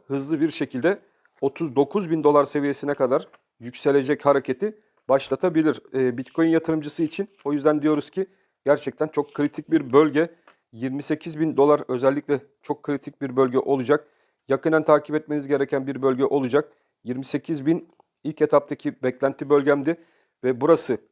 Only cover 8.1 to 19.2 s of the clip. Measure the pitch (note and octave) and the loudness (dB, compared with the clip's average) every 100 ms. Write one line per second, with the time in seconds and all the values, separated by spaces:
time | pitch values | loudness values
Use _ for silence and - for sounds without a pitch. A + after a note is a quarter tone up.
8.1 | F#3 F#3+ _ _ _ C#3 D3 C#3 - D#3 | -6 -8 _ _ _ 0 0 0 -4 -4
9.1 | D3+ C#3+ - D3 - D3+ D#3+ C3 C#3 D#3 | -4 -6 -2 -4 -4 -2 -2 4 4 4
10.1 | C#3 E3+ - _ _ _ A2 B2+ C#3 C3+ | 2 -2 -6 _ _ _ -10 -8 -6 -6
11.1 | D3+ E3+ D3+ D#3+ C#3 C#3+ D3 - B2+ C3+ | -6 -6 -4 -2 2 4 4 0 0 2
12.1 | C#3 - C#3 - _ - D3 - C#3+ D3 | 0 -2 -4 -6 _ -10 -8 -4 -6 -6
13.1 | - C3+ B2+ C3 B2+ - C3+ A#2+ D3 - | -10 -6 0 2 2 0 0 2 0 -2
14.1 | _ _ _ - C3+ E3 D#3+ D#3+ D3 D3+ | _ _ _ -4 -2 2 2 4 2 2
15.1 | D3+ D3+ D3 C#3 C#3 C#3 C#3 C3+ C3+ C3+ | -6 -4 -6 -2 -2 0 -4 -4 -2 0
16.1 | B2+ C3+ C#3+ B2+ C#3 D3+ _ _ _ A2 | 0 0 0 2 0 0 _ _ _ -10
17.1 | B2+ C3+ D3 - D3 C#3 E3 - _ _ | -8 -6 -8 -6 -4 0 -2 -4 _ _
18.1 | _ D3+ D3+ D3+ D3 C#3+ C#3+ C#3+ - B2+ | _ -8 -2 2 2 0 -8 -8 -4 -6
19.1 | B2+ | -2